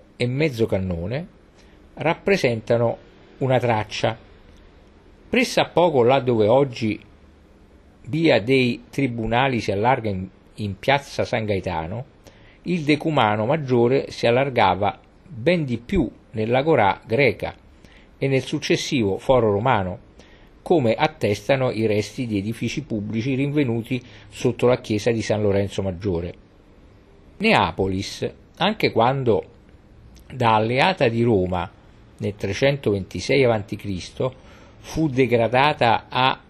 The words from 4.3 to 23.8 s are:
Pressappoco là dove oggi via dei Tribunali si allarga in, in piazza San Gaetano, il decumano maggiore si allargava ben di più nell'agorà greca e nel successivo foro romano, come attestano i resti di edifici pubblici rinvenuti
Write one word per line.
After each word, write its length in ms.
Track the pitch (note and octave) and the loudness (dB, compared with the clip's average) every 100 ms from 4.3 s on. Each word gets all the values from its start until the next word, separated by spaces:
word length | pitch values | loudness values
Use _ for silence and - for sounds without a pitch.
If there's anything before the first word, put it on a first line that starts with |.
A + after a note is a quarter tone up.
| - - - - - - - - - - | -20 -20 -20 -20 -20 -20 -20 -20 -20 -4
Pressappoco 720 | A#3 A#3 - C#3 D#3 F3 C#3 | -2 0 0 0 2 2 4
là 180 | A#2 C#3 | 4 4
dove 280 | B2 A2+ G#2 | 2 2 4
oggi 520 | C3+ C#3 A#2+ A2 - - - - - - - - - - - - | 4 2 -2 -4 -4 -10 -20 -20 -20 -20 -20 -20 -20 -20 -20 -8
via 360 | D3+ D#3+ A#2+ | 0 2 2
dei 440 | G#2+ C3+ B2 - - | 4 2 2 -2 -8
Tribunali 680 | - C3 A#2 A2+ A#2 C3+ A#2 | -4 -4 -2 -2 0 0 0
si 120 | G2+ | -2
allarga 380 | G2+ A#2 C3 A2 | 0 2 0 -2
in, 180 | F#2+ F#2+ - _ - | -6 -8 -12 _ -10
in 240 | G#2 F#2+ | -8 -6
piazza 460 | - C#3 - - G2+ | 0 0 -2 -6 -4
San 200 | A#2+ G#2+ | -2 -2
Gaetano, 600 | G2 F#2 D#2+ E2 A2 - _ - - - - | -4 -4 -6 -6 -10 -12 _ -20 -20 -20 -16
il 200 | - F3+ | -6 -4
decumano 600 | C#3+ D3 E3 C#3+ G#2+ G#2+ A2 | 0 0 0 2 2 2 0
maggiore 680 | D#3+ C3 A#2+ A#2+ C#3 - | -2 0 2 4 2 -2
si 160 | - A#2 | -2 0
allargava 720 | B2 C#3+ A#2+ G2 F#2 G2+ - - _ - | 2 0 2 2 2 -2 -4 -18 _ -18
ben 380 | A#2 C3 F3+ C3+ | -4 0 0 0
di 120 | A#2 | -6
più 320 | - F#3+ A2+ - - | -2 -2 -2 -6 -14
nell'agorà 720 | G#2+ A2 B2+ D#3 C#3 G2 - - | -6 -2 0 2 4 2 0 -2
greca 500 | A#2 C3 - D#2+ - - - - - - - | 2 2 0 -8 -10 -20 -20 -20 -20 -20 -4
e 100 | C#3 | 0
nel 160 | C3 | 0
successivo 720 | C3 D3+ - E3 - C3+ G2+ F#2+ | -2 -6 -2 -2 0 0 0 -2
foro 340 | - B2+ A2+ | 2 2 4
romano, 540 | G2+ B2+ A2 F#2 - - - - - - - | 2 2 0 0 -8 -16 -20 -20 -20 -20 -16
come 340 | - F3 A#2 A2 | 0 2 2 0
attestano 760 | D#3 - G#2+ G#2 - C3+ B2+ | -2 0 -2 -2 0 0 0
i 140 | G#2+ A2 | 0 0
resti 420 | G#2 G#2 - A#2+ | 0 -2 -6 -4
di 120 | G2+ | -4
edifici 440 | G#2 A#2 A#2+ - | -4 -6 -6 -6
pubblici 520 | C3 A2 G#2 A2 B2+ C3 | -6 -6 -4 -4 -2 -2
rinvenuti 680 | C#3+ D3 B2+ A#2 | -2 0 -2 -2